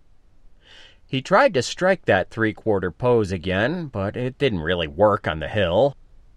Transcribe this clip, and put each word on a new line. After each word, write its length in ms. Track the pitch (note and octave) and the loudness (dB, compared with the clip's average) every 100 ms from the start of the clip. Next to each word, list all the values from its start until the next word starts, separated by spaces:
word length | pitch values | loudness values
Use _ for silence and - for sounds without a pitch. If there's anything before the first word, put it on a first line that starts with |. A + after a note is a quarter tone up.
| _ - _ - - - _ - - _ - | _ -20 _ -20 -20 -20 _ -20 -20 _ -8
He 160 | C3 | -8
tried 320 | - G3 C#4 | 0 4 4
to 80 | C#3+ | 2
strike 420 | - - F#3 F#3+ | -4 -2 0 0
that 260 | - F#2+ - | 2 0 0
three-quarter 600 | - A2 - A2 G2+ F2+ | -2 -2 -2 -2 0 -2
pose 400 | - B2 A#2 G2 | -2 2 2 2
again, 560 | F#2 F2+ F#2 A#2+ F3+ D#3 | -4 -2 0 0 -4 -8
but 300 | G2+ G2 A#2 | -6 -6 -4
it 200 | B2+ - | -8 -2
didn't 320 | C#3 F#2 D#2 | -2 -2 -2
really 200 | F2+ D#2 | -2 -2
work 400 | D2+ G#2 G2+ - | 2 2 2 -2
on 100 | D#2+ | -6
the 100 | D2+ | -4
hill. 480 | G#2 F2 F#2 C#3 - - - - | -2 0 2 2 -2 -20 -20 -20